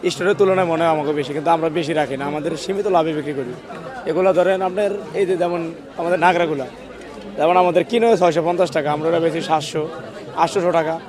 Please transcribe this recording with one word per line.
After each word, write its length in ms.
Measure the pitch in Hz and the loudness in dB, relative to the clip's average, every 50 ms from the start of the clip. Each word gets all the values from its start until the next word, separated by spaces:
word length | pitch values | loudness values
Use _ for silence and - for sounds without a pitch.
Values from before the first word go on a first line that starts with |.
| - 180 | -2 -4
স্টোরের 240 | 165 - 175 190 202 - | -4 0 0 0 4 4
তুলনায় 280 | 202 190 190 185 185 170 | 4 4 4 2 2 2
মনে 100 | 165 160 170 | 2 2 4
হয় 80 | 165 160 | 2 2
আমাকে 160 | 156 143 147 151 147 | 2 0 0 0 -2
বেশি, 140 | 139 135 143 | -2 -4 -4
কিন্তু 140 | 156 143 165 165 | -2 2 2 2
আমরা 120 | 165 160 165 151 175 | 4 2 0 0 -2
বেশি 140 | 156 139 165 156 | -2 0 0 0
রাখি 160 | 147 123 139 131 | 0 0 -2 -4
না, 40 | 139 147 | -4 -4
আমাদের 200 | 147 151 143 170 160 147 | -4 -4 -4 -4 -6 -4
সীমিত 240 | - - 196 196 202 208 185 | -4 -4 -4 -2 0 2 2
লাভে 160 | 170 160 165 156 151 | 2 2 2 -2 -2
বিক্রি 160 | 139 147 147 135 | -4 -4 -4 -6
করি। 140 | 131 123 127 - - - - - - - - - - 160 | -6 -6 -8 -12 -14 -14 -14 -12 -12 -12 -12 -8 -6 -2
এগুলো 200 | 160 175 185 190 175 180 | 0 2 2 4 4 4
ধরেন 200 | 180 185 190 185 190 185 | 4 2 2 0 -2 -2
আপনার 220 | 185 196 208 202 196 - - - - 220 | 0 0 0 0 -2 -4 -8 -6 -2 -2
এই 60 | 196 170 | 0 0
যে 60 | 185 165 | 0 0
যেমন 180 | 175 175 175 170 170 165 165 - - - - - | 0 -2 -2 -4 -4 -6 -8 -12 -16 -14 -8 -6
আমাদের 180 | 170 170 180 175 160 | -2 -2 0 4 4
নাগরাগুলা, 420 | 180 175 170 175 156 156 139 127 123 - - - - - - - - - - - - - - | 4 4 4 0 0 -2 -4 -6 -8 -10 -16 -18 -18 -18 -18 -16 -16 -16 -16 -14 -12 -2 0
যেমন 180 | 147 165 180 185 | 2 4 6 6
আমাদের 200 | 180 180 165 175 165 - | 4 4 4 2 2 2
কিনে 180 | 233 233 226 233 226 165 | 2 2 4 4 4 6
ছয়শো 220 | 180 175 151 170 156 170 | 4 4 4 2 0 0
পঞ্চাশ 220 | 175 170 185 160 143 | 2 2 0 2 2
টাকা, 120 | 160 139 147 147 | 0 0 0 -2
আমরা 100 | 151 156 165 | 0 0 0
ওরা 100 | 170 165 165 | 2 2 2
বেশি 140 | 165 151 165 147 147 | 0 0 -2 0 0
সাতশো, 340 | 160 156 147 - - 156 151 165 - - - - - - - - - 170 | 0 0 0 -2 -4 -4 -4 -4 -8 -12 -14 -14 -14 -14 -14 -10 0 0
আটশোশো 280 | 165 165 - 202 170 180 160 165 | 0 2 2 0 0 2 2 2
টাকা 160 | 156 156 160 165 - | 0 0 -4 -6 -8